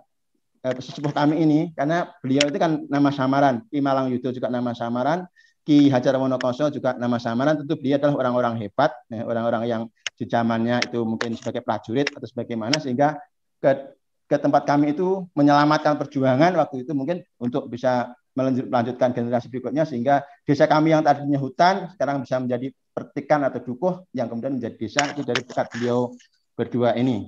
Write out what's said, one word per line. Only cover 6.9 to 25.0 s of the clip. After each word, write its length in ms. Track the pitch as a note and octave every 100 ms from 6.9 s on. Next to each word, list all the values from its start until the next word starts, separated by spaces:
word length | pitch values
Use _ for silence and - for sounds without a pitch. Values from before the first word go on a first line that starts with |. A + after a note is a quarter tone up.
| B2+
nama 240 | A#2+ A#2
samaran, 400 | A#2 A#2 C#3+ D3+
tentu 160 | C#3 D#3+
beliau 240 | B2+ C#3
adalah 260 | C#3+ C#3 B2+
orang-orang 380 | B2 B2 A2+
hebat, 280 | G2+ - D3+ - -
ya, 120 | A2+
orang-orang 380 | A#2 A#2 A#2 A#2 A#2
yang 140 | A2+ A2+ _ - -
di 80 | G#2+
zamannya 560 | A#2 A#2 A2+ A#2 A#2+
itu 160 | - A#2+
mungkin 280 | A2+ A2+ A#2+
sebagai 320 | A2+ A#2 A#2+
prajurit 480 | A#2 G#2+ - B2+ C#3+
atau 160 | - -
sebagaimana, 480 | A#2+ A2+ A2+ A2 D3+
sehingga 400 | C#3 B2 C#3+ D#3 - _ _ -
ke, 400 | C#3+ C3+ - - _ _ -
ke 80 | C#3+
tempat 320 | D3 C#3+ C#3+
kami 240 | C#3+ D3
itu 320 | D3 F#3 F#3+ F3+
menyelamatkan 640 | - C#3+ C#3+ D3 D3+ D3+ D3
perjuangan 560 | C#3 C3+ C3 B2+ E3 E3+
waktu 240 | C#3+ C3
itu 80 | B2+
mungkin 320 | C#3+ C#3+ F3+ - -
untuk 320 | B2 C3+ -
bisa 400 | A#2+ B2+ B2 A#2+ - _ C3+
melanjut-, 320 | C3 B2+ A2
melanjutkan 480 | B2 A#2+ B2 B2+ B2
generasi 320 | A#2+ A#2+ A#2+
berikutnya, 400 | B2 - C#3 D#3+
sehingga 320 | A#2+ B2 C#3 - -
desa 240 | - C#3+ D3+
kami 240 | D#3 D#3
yang 80 | D#3
tadinya 400 | D#3 C#3 C#3+ C#3+
hutan 480 | C3+ - F3 F#3+ D#3+ -
sekarang 240 | C#3 C#3
bisa 160 | B2 B2+
menjadi 320 | B2+ A#2+ C3 - _
pertikan 480 | - - C#3+ - D3+ C3+
atau 160 | B2
dukuh 400 | B2+ B2 F3+ F#3 -
yang 160 | B2+ A2+
kemudian 320 | A#2 C3 C3
menjadi 160 | A2+ -
desa 260 | G#2+ C#3+